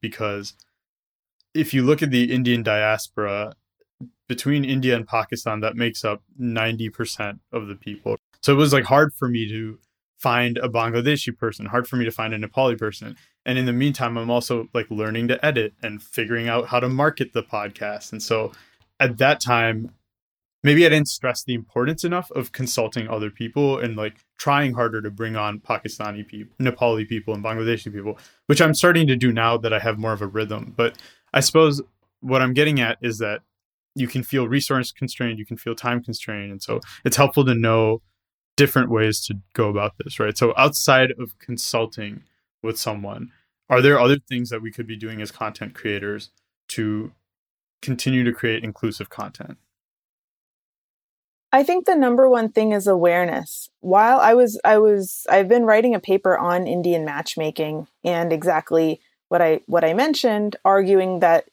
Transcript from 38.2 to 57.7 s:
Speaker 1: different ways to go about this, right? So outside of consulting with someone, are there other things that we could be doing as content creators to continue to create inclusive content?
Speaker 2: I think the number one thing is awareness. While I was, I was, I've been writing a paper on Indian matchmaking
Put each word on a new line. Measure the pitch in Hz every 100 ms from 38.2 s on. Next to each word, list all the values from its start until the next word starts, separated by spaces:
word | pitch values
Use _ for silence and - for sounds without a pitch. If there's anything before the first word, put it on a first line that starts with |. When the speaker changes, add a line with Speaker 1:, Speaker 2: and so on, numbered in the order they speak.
| _ _ _ -
Speaker 1:
different | 139 135 123
ways | 113 110 110 -
to | 101 -
go | - 107
about | 101 104 -
this, | - -
right? | 107 107
So | 120 -
outside | 143 143 - 131 131 120
of | 120 -
consulting | - 117 - 120 113 - 104 104 _ _ _ _
with | 113 110
someone, | - 104 101 101 123 _ _ _ -
are | 127
there | 135 139
other | 123 143
things | - 123 120
that | 117
we | 113
could | 110 113
be | 110
doing | 110 110
as | 104
content | - 107 107 104
creators | - 107 101 101 104 - _ _ _ -
to | - 107 107 110 _ _ _ _ _ _ _
continue | - 120 135 131
to | 120
create | 120 117 110
inclusive | 113 104 113 - 101
content? | - 101 - - - _ _ _ _ _ _ _ _ _ _ _ _ _ _ _ _ _ _ _
Speaker 2:
I | 269
think | 277 359 359
the | 339
number | 254 240 262
one | 240 220
thing | 220 220
is | 208 196
awareness. | 185 175 175 175 - 165 - - _
While | 185 196 220 262
I | 220
was, | 240 240 214
I | - 214
was, | 214 202 190 - -
I've | 190 190
been | 240
writing | 226 214 247
a | 214
paper | - 196 190 180
on | 175 180 185
Indian | 175 175 170
matchmaking | 156 143 - - 156 151 156